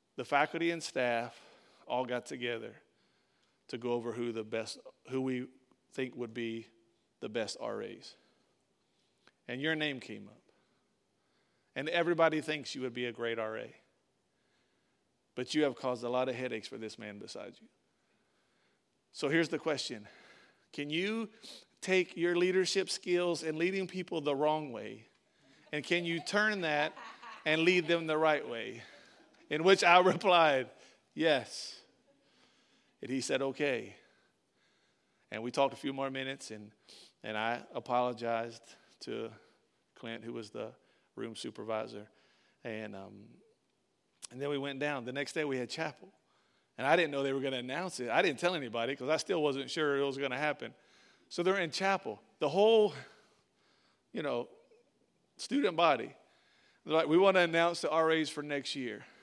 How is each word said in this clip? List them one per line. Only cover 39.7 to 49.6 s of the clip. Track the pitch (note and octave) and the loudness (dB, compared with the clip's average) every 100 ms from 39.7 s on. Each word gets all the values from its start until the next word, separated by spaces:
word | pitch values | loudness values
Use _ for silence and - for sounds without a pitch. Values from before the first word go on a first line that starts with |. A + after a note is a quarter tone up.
| _ _ - | _ _ -16
Clint, | A#2 A#2 | -12 -10
who | A2+ | -10
was | A#2+ G#2+ | -12 -10
the | A#2 A2 B2 _ _ _ - | -10 -10 -12 _ _ _ -10
room | A2+ A2 | -10 -8
supervisor. | A2+ A2 A2 A2 A2+ A2 G#2+ _ _ _ _ _ | -10 -10 -6 -4 -4 -10 -16 _ _ _ _ _
And, | B2+ A2 G#2+ G2 | -10 -8 -10 -12
um, | G2 G2+ A2 - _ _ _ _ _ _ _ _ - | -16 -18 -20 -20 _ _ _ _ _ _ _ _ -16
and | B2 | -8
then | C#3+ | -4
we | C#3+ | -4
went | C#3 C3+ | -4 -4
down. | D3 C#3 A#2+ | -4 -4 -6
The | |
next | C3 C#3+ | -6 -4
day | E3+ | -2
we | D3+ C3 | -2 -2
had | A#2+ | -4
chapel. | - D#3+ - - _ _ _ _ _ _ - | -4 -6 -8 -20 _ _ _ _ _ _ -2
And | C3 | 4
I | E3+ | 6
didn't | E3 | 4
know | C#3+ | 2
they | C#3 | 0
were | C3+ | 0
gonna | C3+ C3 | -2 -4
announce | B2 C#3+ F#3 - | -4 -6 -6 -6
it. | A#2+ | 0
I | B2 | 4
didn't | F#3 B2+ | 4 2
tell | F3+ F3+ | 0 -2
anybody | B2+ A#2 A#2 C#3 | -4 -4 -4 -4
'cause | B2+ | -2
I | D#3 | -2
still | - F3+ | 0 0
wasn't | D3+ C3+ | 0 -2